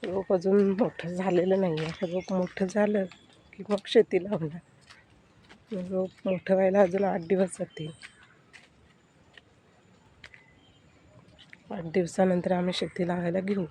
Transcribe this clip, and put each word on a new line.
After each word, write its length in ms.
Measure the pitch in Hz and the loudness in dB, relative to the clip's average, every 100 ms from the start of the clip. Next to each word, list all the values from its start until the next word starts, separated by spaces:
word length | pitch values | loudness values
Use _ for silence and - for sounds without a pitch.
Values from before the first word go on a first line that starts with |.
रोप 300 | 220 185 185 | -4 -6 0
अजून 360 | 190 180 196 196 | 0 4 4 4
मोठं 420 | 190 208 - 160 180 | 2 0 -2 -8 -4
झालेलं 460 | 190 175 180 190 | 0 2 2 2
नाही 180 | 190 156 | 2 -2
आहे, 320 | 160 165 180 | -4 -6 -6
रोप 220 | 180 180 | -6 -4
मोठं 320 | 190 180 - 190 | -4 -4 -4 -4
झालं 400 | 208 208 208 190 - - - _ | 0 0 0 -2 -8 -20 -20 _
की 100 | - 190 | -20 -4
मग 180 | 202 - | -4 2
शेती 360 | 240 208 190 | 4 4 2
लावणार. 360 | 180 208 156 170 _ _ _ - _ _ _ _ _ - _ 202 180 | -2 -4 -4 -8 _ _ _ -20 _ _ _ _ _ -20 _ -8 -4
रोप 200 | 190 185 - - | -2 -4 -4 -2
मोठं 300 | 185 - 190 | -2 2 4
व्हायला 260 | 190 190 | 4 6
अजून 220 | 190 190 | 4 4
आठ 180 | 196 190 165 | 0 -2 0
दिवस 280 | 190 185 - | 0 0 -2
जातील, 320 | 180 - 156 160 - _ - _ _ - - _ _ _ _ _ _ - _ _ _ _ _ _ _ _ - - _ _ _ _ _ _ _ - - _ - - _ | -12 -8 -12 -12 -20 _ -20 _ _ -20 -20 _ _ _ _ _ _ -20 _ _ _ _ _ _ _ _ -20 -20 _ _ _ _ _ _ _ -20 -20 _ -20 -20 _
आठ 120 | 196 165 | -10 -2
दिवसानंतर 580 | 170 170 - 190 180 175 | 0 0 2 2 2 0
आम्ही 220 | 180 180 | 0 0
शेती 340 | 175 170 - 175 | -2 -6 -4 -4
लावायला 320 | 175 175 180 | -2 -2 -2
घेऊ. 260 | 190 196 165 | -2 -4 -4